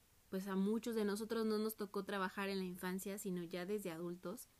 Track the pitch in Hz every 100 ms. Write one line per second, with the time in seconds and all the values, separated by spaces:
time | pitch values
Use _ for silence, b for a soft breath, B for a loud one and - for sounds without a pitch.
0 | - - - 190 196 190 190 220 240 226
1 | 208 208 220 226 220 214 214 - 202 202
2 | 196 202 190 208 196 196 185 180 185 185
3 | 196 202 196 180 165 180 180 214 196 160
4 | 175 175 175 233 - B